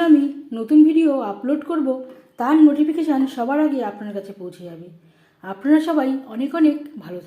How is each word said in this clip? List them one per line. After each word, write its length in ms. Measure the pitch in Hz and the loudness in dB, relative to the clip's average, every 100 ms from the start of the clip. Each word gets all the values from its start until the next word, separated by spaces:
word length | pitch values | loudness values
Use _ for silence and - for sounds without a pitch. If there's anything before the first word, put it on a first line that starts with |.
| 339 | 4
আমি 160 | 285 285 - - 226 | 4 2 -6 -12 -8
নতুন 200 | 220 302 311 | 2 6 6
ভিডিও 220 | 320 311 269 208 | 4 2 0 -4
আপলোড 300 | 202 247 302 - | -6 -4 -4 -4
করব, 180 | 320 262 254 - - _ - | -4 -4 -4 -8 -20 _ -6
তার 160 | 247 311 302 | 2 6 6
নোটিফিকেশান 540 | 285 302 320 311 262 269 | 6 -2 -2 -2 0 -2
সবার 240 | 247 233 294 302 | -4 -4 0 0
আগে 120 | 262 208 | -2 -6
আপনার 220 | 208 208 196 | -8 -12 -12
কাছে 160 | 196 196 | -12 -14
পৌঁছে 220 | 180 175 175 | -16 -16 -18
যাবে। 180 | 165 175 - _ _ _ _ | -18 -20 -20 _ _ _ _
আপনারা 340 | 185 190 277 311 320 | -14 -4 2 2 2
সবাই 200 | 302 262 269 220 | -2 -2 -4 -8
অনেক 160 | 226 285 330 | -8 -4 2
অনেক 160 | 302 294 - 202 | 2 0 -6 -18
ভালো 160 | 165 180 | -14 -16